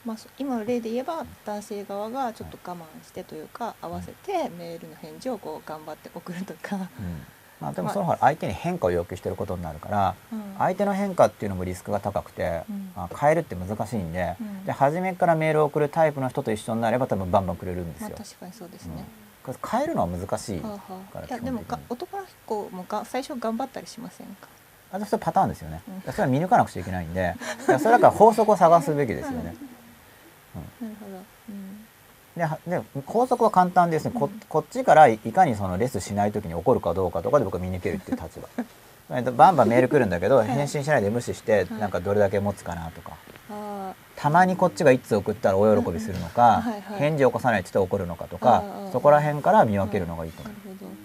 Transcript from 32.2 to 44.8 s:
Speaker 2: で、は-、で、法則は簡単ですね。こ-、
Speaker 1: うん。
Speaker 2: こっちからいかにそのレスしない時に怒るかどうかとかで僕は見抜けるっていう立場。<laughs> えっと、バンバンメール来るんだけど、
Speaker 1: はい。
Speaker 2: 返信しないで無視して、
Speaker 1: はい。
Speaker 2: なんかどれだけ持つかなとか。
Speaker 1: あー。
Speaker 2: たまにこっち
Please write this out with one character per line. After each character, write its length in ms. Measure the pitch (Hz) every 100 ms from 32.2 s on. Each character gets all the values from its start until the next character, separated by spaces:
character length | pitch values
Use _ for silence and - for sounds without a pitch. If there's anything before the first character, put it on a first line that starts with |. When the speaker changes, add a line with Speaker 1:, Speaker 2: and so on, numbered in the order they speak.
| _ -
Speaker 2:
で、 60 |
は-、 160 | 165 156 -
で、 140 | 175 110 - -
法 200 | 226 254
則 160 | 240
は 80 | 226
簡 200 | - 190
単 180 | 185 175
で 100 | 160
す 60 | 139
ね。 60 |
こ-、 140 | 247 143
Speaker 1:
う 40 |
ん。 100 | 208 -
Speaker 2:
こ 120 | 156
っ 60 | -
ち 160 | 247 254
か 80 |
ら 140 | 156 147
い 100 | 110
か 280 | 117 113 180
に 100 | 104
そ 120 | 98
の 100 | 90
レ 100 | 123
ス 120 | 104
し 140 | -
な 120 | 101 104
い 40 |
時 160 | 107 87
に 60 |
怒 220 | 85 85 107
る 60 |
か 120 | 87
ど 140 | 87 90
う 40 |
か 100 | 87
と 100 | 95
か 80 | 143
で 60 | 101
僕 100 | 92
は 40 |
見 120 | 90 92
抜 60 |
け 100 | 98
る 40 | 90
っ 40 |
て 120 | -
い 20 |
う 40 | 247
立 180 | - -
場。 80 | - - 233 - - - _
<laughs> 80 | 135
え 40 |
っ 20 |
と、 100 | 120
バ 180 | 120 165
ン 40 | 165
バ 100 | 113
ン 20 |
メ 100 | 120
ー 40 |
ル 80 | 127
来 100 | 147
る 60 | 113
ん 40 |
だ 100 | 87
け 100 | 95
ど、 80 | 131
Speaker 1:
は 80 | 107
い。 20 |
Speaker 2:
返 200 | 135 143
信 160 | 151
し 60 | 139
な 80 | 143
い 40 |
で 80 | 101
無 100 | 117
視 140 | 117
し 80 | 95
て、 240 | - 107 92
Speaker 1:
は 80 | 110
い。 20 |
Speaker 2:
な 80 | 104
ん 20 |
か 80 | 90
ど 140 | 90
れ 60 | 101
だ 100 | 101
け 100 | 101
持 140 | 101
つ 100 | 98
か 120 | - 85
な 140 | 82
と 100 | -
か。 160 | - - - - -
Speaker 1:
あ 40 |
ー。 400 | 208 208 202 190 - - -
Speaker 2:
た 140 | 147
ま 160 | 165 185
に 100 | 185
こ 120 | 180
っ 40 |
ち 140 | -